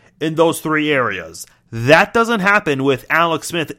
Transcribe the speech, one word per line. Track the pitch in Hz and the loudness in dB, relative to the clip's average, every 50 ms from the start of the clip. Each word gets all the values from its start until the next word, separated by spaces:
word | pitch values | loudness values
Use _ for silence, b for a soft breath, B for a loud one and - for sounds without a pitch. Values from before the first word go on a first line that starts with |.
| b b b _ | b b b _
in | 156 160 160 | -6 -4 0
those | 160 165 165 156 - | 2 2 2 2 -2
three | - 156 156 151 151 151 | -4 -2 -2 0 0 0
areas. | 147 135 120 107 98 90 82 82 87 - - b b b b _ 113 | 0 0 0 0 -4 -6 -8 -12 -16 -18 -20 b b b b _ -10
That | 113 117 131 156 170 202 - - | -2 2 4 6 6 4 2 0
doesn't | 233 233 226 240 208 | 0 0 0 0 0
happen | 180 202 202 208 202 156 139 131 131 | 2 2 2 2 2 0 -2 0 0
with | 143 135 120 - - | 0 0 0 -2 -2
Alex | 147 160 170 165 160 143 - - | 0 2 2 2 0 -4 -6 -6
Smith | 170 170 147 - - | -6 -6 -6 -6 -4